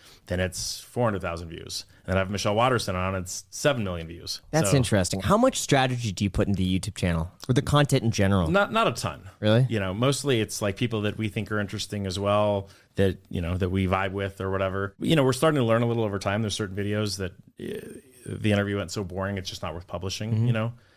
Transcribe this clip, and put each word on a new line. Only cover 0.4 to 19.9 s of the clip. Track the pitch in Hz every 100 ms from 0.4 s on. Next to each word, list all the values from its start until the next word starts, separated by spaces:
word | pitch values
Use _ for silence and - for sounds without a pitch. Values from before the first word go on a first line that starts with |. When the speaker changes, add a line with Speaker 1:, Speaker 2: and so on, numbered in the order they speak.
Speaker 1:
it's | 92 - - -
four | - - 120
hundred | 98
thousand | 87 85 85
views. | 80 - - - - -
And |
if | 92
I |
have | 95
Michelle | 101 107 104
Waterson | 123 120 - 92
on, | 92 95
it's | 90 - -
seven | - 147 131 101
million | 87 82
views. | 85 - - -
Speaker 2:
That's | 151 101
Speaker 1:
So | 135
Speaker 2:
interesting. | 120 104 90 95
How | 95 202
much | 262 -
strategy | - 139 131 123 117
do | 90 101
you |
put | - 98
into | 98
the | 92 92
YouTube | 95 -
channel | 92 82 85 - -
or |
the | 127
content | - 147 143 139
in | 113
general? | 107 98 101 82
Speaker 1:
Not, | 165 -
not | 220 214
a |
ton. | 120 95 71 92 -
Speaker 2:
Really? | 107 113 127
Speaker 1:
You | 113
know, | 95
mostly | 95 127 139 143 120
it's, | 107 -
like, | 104 95
people | 120 110
that | 104 101
we | 110
think | 110 101
are | 107
interesting | 98 104 - 104 98
as | 90
well | 101 104 104 101 95 - _ -
that, | 98 - -
you | -
know, | 85 92
that | 90
we | 95 92
vibe | 95 98
with | 98 95 -
or | 95
whatever. | 95 95 95 98 -
You | 107 160
know, |
we're | 131
starting | 127 160 151
to | 117
learn | 113
a | 120
little | 117
over | 110 98
time. | 101 101
There's | 110 -
certain | 104 95
videos | 101 104 107 95
that, | 92 - - -
uh, | - - - - - - -
the | - 107
interview | 101 101 101
went | 87
so | - 92
boring, | 90 95 98
it's | 92
just | -
not | 90
worth | 80
publishing, | -